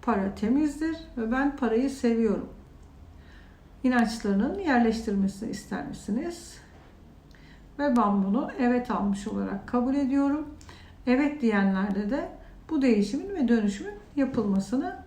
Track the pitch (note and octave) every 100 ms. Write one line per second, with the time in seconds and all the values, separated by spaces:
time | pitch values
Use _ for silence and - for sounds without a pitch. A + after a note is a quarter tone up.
0 | - G#3+ G3 - G#3 C4+ D4+ C#4+ D#4+ D#4+
1 | - - A3+ B3+ C#4+ C#4 A#3 A3 C#4 C#4
2 | A#3+ A3+ A3 G3 - - - - - -
3 | - - - - - - - - B3+ B3+
4 | A3 - G#3 G3 B3 G4 F4+ B3 A3+ A3
5 | - G3+ F#3+ - - - - F#3+ - -
6 | - G#3+ E4+ E4+ - - - - - -
7 | - - - - - - - - C#4+ A#3+
8 | G#3 G3+ F#3+ G#3+ D#4 - B3 B3 A#3+ G3
9 | G3+ G3 A3 G3+ G3 G3 - B3 B3 C#4
10 | C4+ C#4 C#4 D4 D4 - - - - -
11 | - B3+ C#4+ D4 A#3 G3+ G3 F#3+ G3+ G3
12 | G#3 B3+ F4+ - - - - D#4+ C4 G#3+
13 | G3+ C#4 F#4+ G4 A#3+ A#3 G#3 G3 F#4+ -
14 | - C#4+ C4 A#3+ G#3 G3 G3 B3+ F4 F#4+